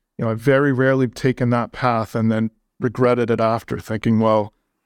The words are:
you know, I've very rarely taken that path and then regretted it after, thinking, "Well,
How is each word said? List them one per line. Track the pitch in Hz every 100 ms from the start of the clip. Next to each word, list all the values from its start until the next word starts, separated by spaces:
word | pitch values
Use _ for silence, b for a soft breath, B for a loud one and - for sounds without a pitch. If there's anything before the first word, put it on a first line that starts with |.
| _ -
you |
know, | 113
I've | 113
very | 120 135 143
rarely | 127 131 135 123
taken | - 135 120 123
that | 120 110
path | - 127 117 110
and | 120 113
then | 110 110 _ _ -
regretted | 123 107 123 120 117
it | 120
after, | 113 113 - 120
thinking, | - 110 117 110
"Well, | 110 110 104 _ _ _